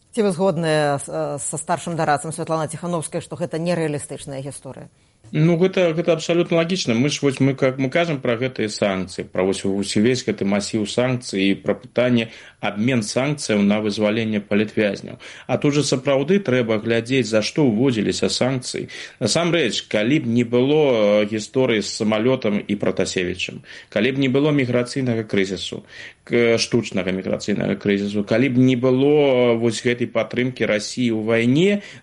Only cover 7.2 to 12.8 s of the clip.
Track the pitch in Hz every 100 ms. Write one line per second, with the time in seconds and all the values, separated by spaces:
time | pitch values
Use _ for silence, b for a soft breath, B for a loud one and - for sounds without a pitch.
7.2 | 143 131 135 135 135 131 135 170 170 143
8.2 | 127 117 131 - 110 - 104 95 92 -
9.2 | 90 - 92 95 98 98 98 107 110 127
10.2 | - 104 101 101 101 110 104 - 127 123
11.2 | - 101 98 95 - 101 - - 123 120
12.2 | 113 B B B 107 101